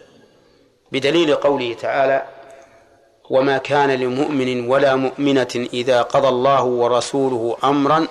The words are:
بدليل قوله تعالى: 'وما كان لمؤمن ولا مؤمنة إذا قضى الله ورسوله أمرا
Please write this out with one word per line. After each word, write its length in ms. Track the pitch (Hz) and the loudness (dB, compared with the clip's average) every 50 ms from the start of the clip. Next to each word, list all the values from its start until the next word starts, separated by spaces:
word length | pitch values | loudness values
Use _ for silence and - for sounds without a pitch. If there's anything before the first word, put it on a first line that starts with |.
| - _ _ _ _ _ _ _ _ _ _ _ _ _ _ _ _ _ | -20 _ _ _ _ _ _ _ _ _ _ _ _ _ _ _ _ _
بدليل 440 | 135 135 131 139 156 170 170 151 139 | -6 -2 -2 0 2 2 2 2 2
قوله 380 | - - 143 139 131 123 117 113 | 2 2 0 0 0 -2 -6 -6
تعالى: 540 | - - 110 131 143 135 135 135 135 - - - - - - - - - _ _ _ _ _ _ _ _ _ _ _ _ - | -6 -6 -4 0 0 0 2 0 -2 -4 -8 -14 -20 -20 -20 -20 -20 -20 _ _ _ _ _ _ _ _ _ _ _ _ -2
'وما 280 | 127 131 135 139 139 | 0 2 2 2 0
كان 340 | 127 - - 139 147 143 139 | -2 -2 -2 0 0 2 0
لمؤمن 760 | 135 127 131 123 123 135 151 151 151 135 127 127 123 123 117 120 | 0 -2 -2 -4 -2 -2 -2 -2 -2 -2 -2 -2 -2 -4 -2 0
ولا 260 | 131 139 143 139 131 | 2 2 2 2 2
مؤمنة 720 | 135 131 131 127 - 143 139 135 131 123 - - 120 123 - 131 | 0 0 -2 -4 -2 0 0 2 2 0 -2 -4 -6 -6 -6 -6
إذا 280 | 123 120 131 123 120 | -4 0 2 2 2
قضى 260 | 117 - - 143 135 | 2 2 0 2 2
الله 360 | 131 127 123 127 139 139 131 123 | 2 2 2 2 2 2 2 2
ورسوله 920 | 127 123 120 120 120 123 120 120 - - 139 135 131 127 113 113 117 113 - 135 | 0 0 0 2 2 2 0 0 -2 -2 -2 -2 -2 -2 -2 -4 -4 -4 -2 0
أمرا 440 | 135 143 143 139 139 151 160 165 - | 0 0 2 2 2 2 2 0 -2